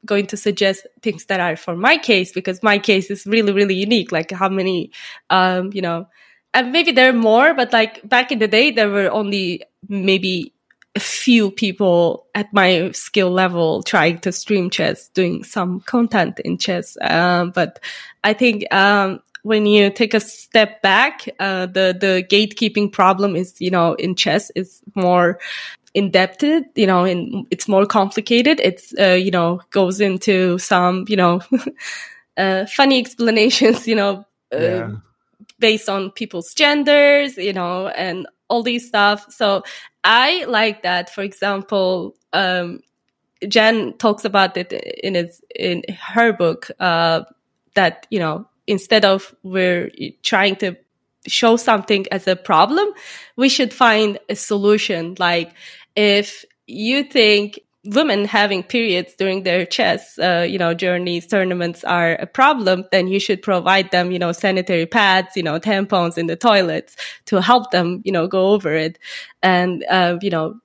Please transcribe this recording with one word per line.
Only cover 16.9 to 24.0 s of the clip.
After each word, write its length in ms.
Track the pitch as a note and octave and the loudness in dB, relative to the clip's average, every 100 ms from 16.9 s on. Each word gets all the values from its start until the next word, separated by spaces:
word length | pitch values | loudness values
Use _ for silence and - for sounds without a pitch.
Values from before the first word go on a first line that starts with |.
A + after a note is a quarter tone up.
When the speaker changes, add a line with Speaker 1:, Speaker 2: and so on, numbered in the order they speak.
| - | -6
Speaker 1:
Um, 500 | - E3 F3+ F3 F3 | -2 0 2 0 -2
but 280 | F#3 E3 - - - - _ | -2 -4 -6 -18 -16 -20 _
I 100 | G#3 | -2
think, 300 | G#3+ B3+ G#3+ G#3+ | 2 0 0 -2
um, 460 | G3 G3 G3+ G3 F#3+ _ - | 2 4 4 0 -4 _ -16
when 220 | G#3+ G#3+ G#3 | -2 0 4
you 240 | G#3 G3+ | 4 4
take 220 | G3+ A3 | 2 0
a 60 | A3 | 0
step 600 | - - - A3+ G#3+ - | -2 -12 0 2 2 0
back, 460 | G3 G3 C4+ - - - | 2 2 2 -2 -16 -8
uh, 260 | G3 F#3+ F#3 | -6 -4 -4
the, 280 | F#3+ F#3+ F#3 | 0 0 0
the 260 | G3 F#3 F#3 | 0 0 2
gatekeeping 640 | G3+ G#3+ - A3 G#3 G#3 | 2 2 -2 -2 0 -2
problem 440 | - F#3+ F#3+ G3+ E3+ | 4 4 4 0 -2
is, 240 | F#3 - | -6 -6
you 80 | F3+ | -2
know, 240 | F#3 E3+ | 0 0
in 200 | - | 0